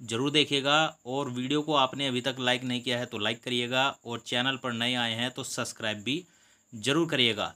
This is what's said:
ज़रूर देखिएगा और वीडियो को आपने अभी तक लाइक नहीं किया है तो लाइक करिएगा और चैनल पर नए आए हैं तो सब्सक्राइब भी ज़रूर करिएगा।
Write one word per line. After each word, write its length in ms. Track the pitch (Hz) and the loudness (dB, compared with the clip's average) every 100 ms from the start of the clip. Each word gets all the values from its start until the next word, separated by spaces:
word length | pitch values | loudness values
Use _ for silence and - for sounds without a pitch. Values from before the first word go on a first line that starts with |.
ज़रूर 300 | 113 113 143 | -4 -2 2
देखिएगा 480 | 151 143 139 139 151 156 - 120 | 4 4 2 4 4 2 -2 -6
और 240 | 139 131 | -4 -2
वीडियो 320 | 123 131 147 | -2 0 0
को 120 | 151 | 2
आपने 340 | 143 127 135 139 | 4 4 2 -2
अभी 120 | 123 | 0
तक 160 | 127 127 | -2 0
लाइक 240 | 123 127 | 2 2
नहीं 180 | 127 123 | 0 -4
किया 160 | 123 120 | -2 -2
है 80 | 120 | -2
तो 120 | 107 | -2
लाइक 240 | 104 117 | -2 -2
करिएगा 460 | 131 123 120 131 135 - | -2 -2 0 2 0 -2
और 180 | 117 117 - | -8 -10 -2
चैनल 300 | 123 131 131 | 0 0 -2
पर 160 | 127 | -4
नए 220 | 117 120 | -2 0
आए 200 | 123 117 | 0 0
हैं 160 | 113 123 | -2 -4
तो 140 | 135 | -6
सब्सक्राइब 580 | 123 - 117 - 110 107 | -8 -6 -6 -4 -4 -4
भी 200 | 104 156 180 _ _ _ _ | -4 -4 -6 _ _ _ _
ज़रूर 360 | 113 110 151 160 | -6 0 0 2
करिएगा। 460 | 139 120 104 82 | 2 2 2 -4